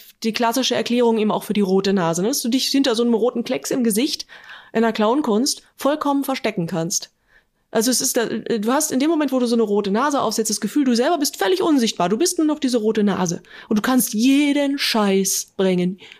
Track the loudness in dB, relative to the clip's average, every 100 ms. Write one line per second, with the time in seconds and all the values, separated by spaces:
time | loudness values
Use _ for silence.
0 | -20 -8 -4 0 0 0 -2 -2 0 2
1 | 2 2 0 -2 -2 -2 2 2 2 0
2 | 0 0 -2 -2 -2 -2 0 0 2 2
3 | 2 2 0 -2 -4 -6 -4 -2 0 0
4 | 0 -4 -12 -20 -20 -20 -6 0 0 2
5 | 2 2 2 0 0 -4 -10 -4 -2 0
6 | 0 0 0 -2 -4 -4 -4 -4 -4 -6
7 | -8 _ _ _ _ _ _ -2 0 0
8 | 0 -2 -2 -4 -4 -2 0 0 0 0
9 | 0 0 0 0 0 0 2 0 0 0
10 | 0 0 -2 -2 -2 -4 -2 0 2 2
11 | 2 0 -2 -2 0 0 2 2 2 0
12 | 0 0 0 0 0 0 0 0 0 2
13 | 2 0 -2 -4 -10 -14 -2 0 2 2
14 | 0 2 4 4 4 2 0 0 -2 0
15 | 2 2 0 -2 -6 -2 0 2 0 -4
16 | -14